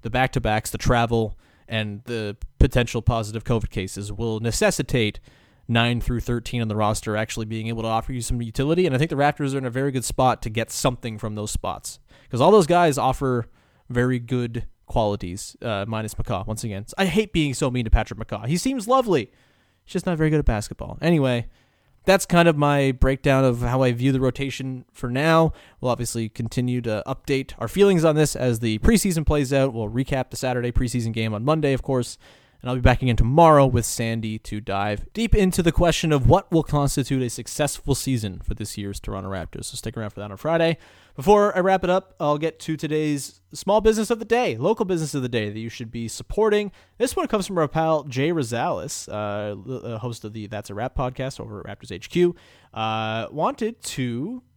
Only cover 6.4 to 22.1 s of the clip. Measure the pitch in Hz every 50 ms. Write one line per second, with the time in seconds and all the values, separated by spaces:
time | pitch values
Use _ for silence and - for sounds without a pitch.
6.4 | 110 - - 120 117 110 107 107 107 104 110 - - 113 107 107 110 - - 113
7.4 | 113 107 113 110 110 113 117 113 110 113 113 113 - - 131 123 113 - 123 120
8.4 | 120 113 107 - 135 143 165 175 180 165 131 127 151 165 156 135 143 147 147 -
9.4 | 147 135 135 139 131 127 113 131 135 143 131 131 117 - - - 131 127 113 -
10.4 | - 120 107 113 113 - - - - 139 123 - - 120 110 104 - 110 107 107
11.4 | 104 107 - - - 92 85 - _ - - - _ _ - - _ _ - 117
12.4 | 131 170 208 214 175 139 175 175 175 165 139 135 117 131 131 - 143 131 127 120
13.4 | 113 - - _ _ _ _ _ _ _ 123 123 123 127 127 123 120 117 127 123
14.4 | 120 117 117 117 - - - _ _ _ - 123 113 104 104 104 - 87 87 98
15.4 | - - - - - 117 107 98 98 107 110 110 110 107 - - - - 123 90
16.4 | 95 107 110 110 - 117 101 95 107 - - - 196 185 156 208 220 202 - 170
17.4 | 151 143 127 - 160 135 123 127 117 110 - 117 110 - 110 110 110 - - 98
18.4 | 104 120 156 175 - 262 269 262 196 214 254 269 254 233 180 143 104 - _ _
19.4 | _ _ _ _ _ _ _ _ _ - - 190 - 190 175 156 156 156 151 151
20.4 | 143 - 120 104 104 - - _ - - - - - 160 175 156 139 131 123 120
21.4 | 117 - - _ _ _ _ _ _ _ _ _ _ -